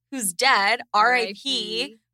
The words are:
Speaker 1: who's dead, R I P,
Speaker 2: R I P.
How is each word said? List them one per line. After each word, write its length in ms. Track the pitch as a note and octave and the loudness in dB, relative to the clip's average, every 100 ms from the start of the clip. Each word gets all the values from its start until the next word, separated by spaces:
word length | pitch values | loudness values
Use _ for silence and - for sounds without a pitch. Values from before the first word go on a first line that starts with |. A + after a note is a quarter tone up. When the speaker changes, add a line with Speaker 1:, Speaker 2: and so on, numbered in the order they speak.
| _ | _
Speaker 1:
who's 220 | C4+ G3+ | -8 -8
dead, 480 | E3+ B3 A#3 G3 A#3+ - | 0 2 4 2 -2 0
R 200 | G#3 A3+ | 2 4
I 40 | B3 | 2
P, 80 | G#3 | -2
Speaker 2:
R 20 | |
I 40 | G3+ | -6
P. 540 | C#4 B3+ - A3+ C#4 A3+ _ | -6 -6 -4 -6 -6 -10 _